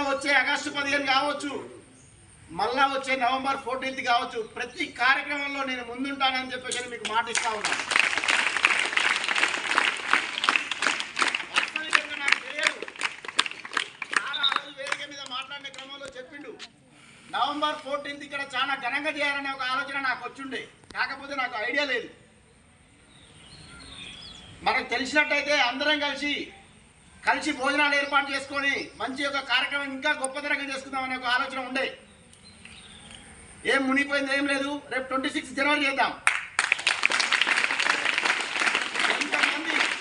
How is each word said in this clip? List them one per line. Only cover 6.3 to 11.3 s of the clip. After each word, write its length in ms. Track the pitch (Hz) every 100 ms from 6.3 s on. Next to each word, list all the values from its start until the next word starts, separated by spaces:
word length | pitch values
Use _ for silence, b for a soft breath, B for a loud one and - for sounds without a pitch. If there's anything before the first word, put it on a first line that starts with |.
| 262 254
చెప్పేసి 360 | 254 254 247 247
మీకు 140 | 233 214
మాట 120 | 214 233
ఇస్తా 160 | 220 233 214
ఉన్నాను. 260 | - - - - - - - - - - - - - - - - - - - - - - - - - - - - - - - - - - - - -